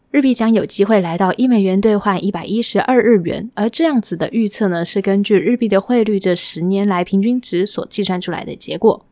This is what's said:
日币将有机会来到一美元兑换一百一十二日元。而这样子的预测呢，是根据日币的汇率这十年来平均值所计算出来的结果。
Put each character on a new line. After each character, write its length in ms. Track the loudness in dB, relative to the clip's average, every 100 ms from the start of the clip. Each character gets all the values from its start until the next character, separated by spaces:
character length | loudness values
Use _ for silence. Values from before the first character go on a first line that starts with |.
| _
日 100 | 0
币 100 | 2
将 200 | 2 2
有 120 | 2
机 200 | 2 0
会 160 | 2 2
来 180 | 2 0
到 140 | 0
一 160 | 2 2
美 140 | 2
元 180 | 2 2
兑 160 | 2 2
换 260 | 0 -2
一 60 | -2
百 140 | -4
一 180 | -4 -4
十 180 | -2 0
二 200 | 2 2
日 180 | 4 4
元。 260 | 2 -6 -8
而 140 | -4 -4
这 140 | 0
样 160 | 0 0
子 160 | -2 -4
的 120 | -4
预 180 | -2 -2
测 220 | 0 -2
呢， 160 | -2
是 180 | -2 -2
根 220 | 0 0
据 120 | 2 2
日 200 | 2 0
币 100 | 2
的 140 | 0
汇 240 | 2 0
率 160 | 0 0
这 160 | 0 -2
十 240 | -2 -4
年 260 | -2 0 0
来 160 | 0
平 180 | 0 0
均 200 | 0 -2
值 260 | -2 -2 -4
所 180 | -6 -6
计 180 | -4
算 160 | -4 -4
出 100 | -6
来 140 | -8
的 100 | -8
结 240 | -10 -10 0
果。 260 | 0 0 _